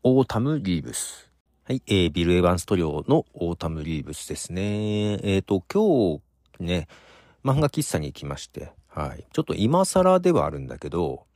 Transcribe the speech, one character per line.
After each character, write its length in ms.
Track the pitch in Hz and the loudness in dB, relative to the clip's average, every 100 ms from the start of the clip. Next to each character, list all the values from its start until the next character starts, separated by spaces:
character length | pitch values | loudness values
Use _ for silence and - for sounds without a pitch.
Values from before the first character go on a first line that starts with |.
オ 180 | 127 131 | 4 4
ー 40 | 131 | 4
タ 140 | 113 | 0
ム・ 200 | 131 151 | 0 -2
リ 220 | 98 85 | -2 -2
ー 20 | |
ブ 100 | 65 | -4
ス。 380 | - - - _ _ _ _ | -10 -10 -14 _ _ _ _
は 100 | - | -6
い。 80 | 131 - | -6 0
え 60 | 98 87 | 2 2
ー、 60 | |
ビ 120 | 85 | 2
ル・ 100 | 85 | 4
エ 80 | 87 | 4
ヴ 60 | 87 | 4
ァ 60 | |
ン 60 | 90 | 2
ス 80 | - | 0
ト 80 | 95 | 0
リ 80 | |
オ 200 | 80 76 76 | 2 -2 0
の 180 | 147 - | 0 0
オ 200 | - 85 | -6 -6
ー 20 | 85 | -4
タ 120 | 85 | -6
ム・ 160 | 80 | -6
リ 200 | 78 80 | -4 -6
ー 20 | 67 | -6
ブ 80 | |
ス 140 | 73 - | -12 -10
で 80 | - | -10
す 180 | - | -8
ね。 600 | 90 101 104 107 104 104 101 | -6 -4 -2 -2 -2 -2 -2
え 160 | 104 98 | 0 -2
ー 20 | |
と、 220 | - 98 - | 0 -2 0
今 460 | 196 214 139 98 73 | 0 4 4 2 0
日、 20 | _ _ _ _ | _ _ _ _
ね、 280 | 85 87 80 - - - _ _ | -4 -2 -4 -16 -20 -20 _ _
漫 160 | 135 135 | -2 2
画 80 | 151 | 2
喫 160 | - | 0
茶 140 | - 85 | -4 -4
に 80 | 73 | -6
行 100 | - | -10
き 100 | 71 | -10
ま 100 | 71 | -10
し 100 | - | -12
て。 240 | - 73 - _ | -16 -16 -20 _
は 280 | - 73 65 | -8 -8 -10
い。 100 | - | -6
ち 60 | - | -6
ょ 20 | |
っ 40 | 156 | -4
と 100 | 82 | 0
今 300 | 107 170 190 | 2 2 2
更 340 | 190 185 185 | 4 4 4
で 120 | 180 | 4
は 140 | 160 73 | 2 0
あ 40 | |
る 80 | 71 | -4
ん 80 | 67 | -10
だ 100 | 60 | -10
け 100 | 73 | -6
ど 380 | 85 80 64 _ | -2 -2 -6 _